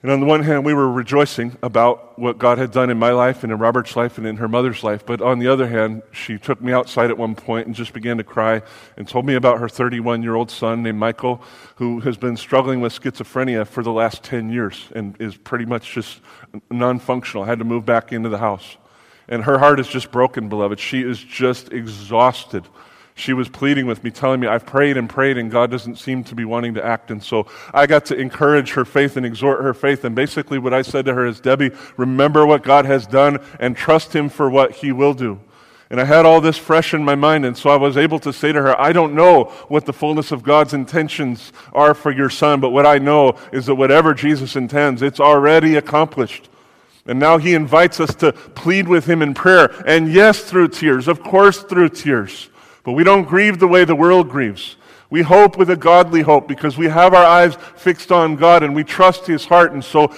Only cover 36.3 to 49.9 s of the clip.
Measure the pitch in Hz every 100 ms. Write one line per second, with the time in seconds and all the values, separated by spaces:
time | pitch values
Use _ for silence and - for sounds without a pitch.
36.3 | 160 160 151 - 160 160 160 147 143 147
37.3 | 156 127 120 143 143 139 135 156 160 147
38.3 | 127 151 151 135 127 156 170 160 147 180
39.3 | 160 117 - - 147 143 135 151 156 -
40.3 | 139 117 151 147 147 127 165 156 - 139
41.3 | 120 - - - 135 147 147 151 131 135
42.3 | - 151 143 131 131 147 143 139 151 135
43.3 | 120 - 131 123 131 135 147 160 139 147
44.3 | 151 131 143 120 143 147 120 139 135 147
45.3 | 143 147 160 156 151 147 147 156 139 117
46.3 | - _ _ _ _ _ _ - 127 147
47.3 | 165 160 165 147 156 175 - 156 - 160
48.3 | - - - 165 190 175 175 135 165 147
49.3 | 135 180 185 143 - -